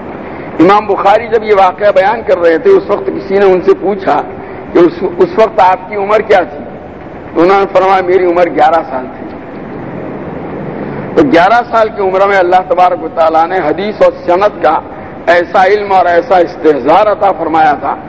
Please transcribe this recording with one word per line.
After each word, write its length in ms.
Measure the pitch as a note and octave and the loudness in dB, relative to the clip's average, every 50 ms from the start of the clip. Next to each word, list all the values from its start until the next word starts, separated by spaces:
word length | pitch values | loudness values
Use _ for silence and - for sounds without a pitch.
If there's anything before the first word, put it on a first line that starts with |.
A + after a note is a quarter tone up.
| - - - - - - - - - - - - | -14 -14 -14 -14 -14 -14 -14 -14 -14 -12 0 2
امام 260 | D#3+ F#3 G3+ G#3+ G#3+ | 4 4 4 4 2
بخاری 420 | G3+ F#3+ - F3+ G3 G#3 A3+ A#3 A3+ | 0 -2 0 2 2 2 2 2 0
جب 160 | A3+ A3+ G#3+ | -2 -2 2
یہ 100 | G#3+ G#3 F#3+ | 2 2 4
واقعہ 340 | F#3+ F3+ F3+ - G#3 G#3 G3+ | 4 2 2 2 0 2 4
بیان 260 | F#3+ F#3+ G3 A#3 F#3 - - | 4 2 2 0 -2 0 0
کر 100 | F#3 F3 | 0 2
رہے 200 | F3 E3 E3 D#3 | 4 2 2 4
تھے، 140 | - G3+ | 4 4
اس 120 | F#3+ - - - | 4 4 2 0
وقت 200 | G3+ G3 G3 - | -4 -4 -4 -6
کسی 300 | - - - - F#3+ G3 | -6 -8 -6 -2 0 2
نے 80 | G3+ | 4
ان 160 | F#3+ F#3 F3+ | 4 4 2
سے 100 | - G3 F#3+ - | 2 2 0 2
پوچھا 400 | D#3 F#3 G#3 F#3+ - - - C#3+ - - - - - - - - - - - | 0 -4 -4 -2 -2 -2 -2 -2 -2 -6 -12 -14 -14 -14 -16 -16 -12 -2 2
کہ 60 | D#3 | 4
اس، 240 | F3 D#3 - - G3 - - F3+ | 4 4 2 -2 -6 -6 0 0
اس 120 | F#3 E3+ - - | -2 0 2 2
وقت 220 | A3 G3+ - G3+ | 2 2 2 2
آپ 300 | F#3 F#3 F#3 F3+ - - | 2 2 2 0 -4 -8
کی 60 | G#3+ | -6
عمر 240 | G3+ G3 G3+ G#3+ A3 | -6 -2 0 0 0
کیا 220 | - - - F#3+ | 2 2 2 2
تھی؟ 240 | E3 - - - - - - - - - - - - - - - - - - | 2 0 -6 -14 -14 -14 -16 -16 -16 -18 -18 -18 -18 -16 -16 -16 -16 -8 -2
تو 60 | - | 0
انہوں 180 | E3 F#3 G3 G3 | 2 2 4 2
نے 60 | G3 F#3+ - | 0 2 2
فرمایا، 280 | F#3+ F#3+ F#3+ G3 F#3 F3+ | 2 2 4 2 2 2
"میری 200 | F3 F#3 F#3+ F#3 | 2 2 2 2
عمر 200 | F3+ E3+ F3 F3+ | 2 2 2 2
گیارہ 380 | E3 C#3+ D3+ D3+ D#3+ E3 E3 D#3 - | 0 2 2 2 4 2 2 -2 -2
سال 160 | D3 B2+ B2+ A#2 A2 - | -8 -8 -8 -8 -12 -14
تھی۔" 100 | A#2 G#2 - - - - - - - - - - - - - - - - - - - - - - - - - - - - - - - - - - - - - | -14 -14 -14 -14 -16 -16 -16 -14 -14 -14 -14 -12 -12 -12 -12 -12 -12 -12 -12 -12 -12 -12 -12 -12 -12 -10 -10 -10 -10 -10 -10 -10 -10 -8 -8 -10 -10 -4 0
تو 60 | - D#3 C3+ C#3+ | 0 2 2 4
گیارہ 280 | E3 F3 G3 A3+ A#3+ A3+ - | 4 4 4 4 2 0 0
سال 180 | - A3+ A3 G#3+ | 0 0 0 0
کی 120 | - G3+ | -2 -2
عمر 260 | G3 F#3 F#3 F#3+ G3 G3 | -4 -2 0 2 2 2
میں 100 | G3+ G3 | 2 2
اللہ 180 | F3+ F3 F#3 F#3 - - | 2 4 2 2 2 0
تبارک 360 | E3+ F3 F3+ F3+ F3+ E3 D#3+ | 2 2 2 2 2 -2 -6
و 40 | D#3+ - | -8 -2
تعالیٰ 320 | E3 D#3+ D#3+ D#3+ D#3+ E3 E3 | 0 0 2 2 2 0 0
نے 100 | F#3 F#3+ | 0 -2
حدیث 440 | D#3+ D3+ D3+ E3 G3 G#3+ G#3 - | -2 -2 -2 -2 -4 -6 0 2
اور 100 | F#3 F3 E3+ - - | 2 2 2 0 -2
سند 380 | E3+ F3 F#3 G3+ G#3 - - E3 | -2 0 2 2 0 -2 0 0
کا 160 | D#3 D#3+ - - - - - - - - - - - | 0 0 0 -4 -8 -16 -16 -16 -16 -16 -8 0 2
ایسا 380 | E3+ F3 F3 - - G3+ F#3 | 2 2 2 0 2 2 2
علم 260 | F#3 G#3 G#3 G3+ G3+ | 4 2 0 0 0
اور 140 | G3 F#3 F3 | 2 2 2
ایسا 320 | F3 E3+ E3+ E3+ - G3 F3+ | 4 2 0 2 2 2 2
استحضار 720 | E3+ D3+ - - - D#3 D3+ C3+ A#2+ D3 E3 F#3+ G#3+ G#3+ | 2 0 -2 0 2 2 2 2 2 2 4 4 4 2
عطا 200 | G3 - G3+ G3 | 0 0 0 -2
فرمایا 420 | F#3 - E3 D#3 D#3+ D#3+ D#3 D3+ C#3+ | 0 -2 -4 -2 0 2 2 2 2
تھا 220 | B2 C3+ C#3+ A#2+ - - | 0 -2 -6 -6 -6 -10